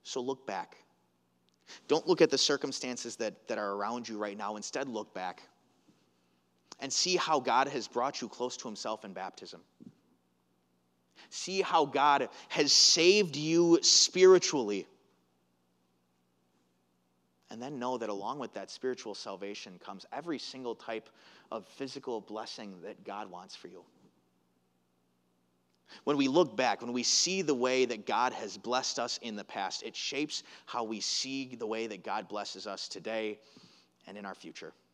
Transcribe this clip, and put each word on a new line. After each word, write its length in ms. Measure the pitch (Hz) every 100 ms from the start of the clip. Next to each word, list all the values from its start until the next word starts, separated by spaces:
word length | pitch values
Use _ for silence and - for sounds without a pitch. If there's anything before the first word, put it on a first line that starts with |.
So 180 | - -
look 260 | 123 135 -
back. 300 | 95 - - _ _ _ _ _ _ _ _ _ - -
Don't 180 | 151 156
look 140 | 170
at 80 | 165
the 80 | 135
circumstances 800 | - 139 143 131 127 123 120 -
that, 280 | 110 95 -
that 80 | 110
are 160 | 104
around 340 | 101 104 120 117
you 100 | 107
right 200 | 104 101
now. 180 | 104 107
Instead, 320 | 104 127 139
look 260 | 110 107
back 300 | 95 92 - - _ _ _ _ _ _ _ _ _ _ _ _ -
and 120 | 135
see 260 | - 180 175
how 240 | 160 151
God 260 | 123 120 139
has 220 | 139 104
brought 320 | 123 131 -
you 80 | 113
close 260 | - 123 -
to 140 | 123
himself 340 | 104 110 107
in 80 | 104
baptism. 480 | 92 95 - 95 87 _ _ - _ _ _ _ _ _ _ _ _ _ _ _ - -
See 320 | - - 190
how 240 | 175 175 143
God 440 | 135 143 139 123 - -
has 240 | - 147
saved 640 | - - 175 170 208 185 143
you 440 | 156 165 175 160
spiritually. 1040 | - - - 185 185 185 - 147 107 101 - _ _ _ _ _ _ _ _ _ _ _ _ _ _ _ _ _ _ _ _ _ _ _ _ _ _
And 80 | 110
then 200 | 127 143
know 180 | 123 127
that 120 | 110
along 280 | 101 101 143
with 160 | 117
that 160 | 104 95
spiritual 460 | - 127 127 113 101
salvation 640 | 117 95 101 107 107 90
comes 220 | - 98 -
every 240 | 127 165 135
single 380 | - 131 123 110
type 340 | - 113 - _ - - _
of 140 | 110 98
physical 560 | - 135 135 135 113
blessing 540 | 101 107 117 - 107 92
that 200 | 90 90
God 260 | 92 101 104
wants 260 | 90 95 -
for 120 | 90
you. 160 | 92 - _ _ _ _ _ _ _ _ _ _ _ _ _ _ _ _ _ _ _ _ -
When 120 | - 143
we 120 | 135
look 280 | 147 156 107
back, 280 | 123 101
when 100 | 120
we 80 | 123
see 400 | 117 - 170 190
the 140 | 151 131
way 300 | 127 131 123
that 200 | 110 101
God 280 | 110 127
has 220 | - 110 98
blessed 440 | 107 127 131 -
us 180 | 120 -
in 120 | 120 104
the 80 |
past, 380 | 95 - 95 -
it 140 | 117 -
shapes 480 | - 135 147 - - - -
how 160 | 123
we 160 | 110 110
see 560 | - - 131 135 131 120
the 100 | 110
way 220 | 113 113
that 160 | 101
God 240 | 104 104 90
blesses 400 | 104 101 98 104
us 200 | 98 -
today 520 | 98 98 110 110 104 _ - - - _ _ -
and 100 | 101
in 120 | 101
our 80 | 92
future. 360 | 82 - 80 - _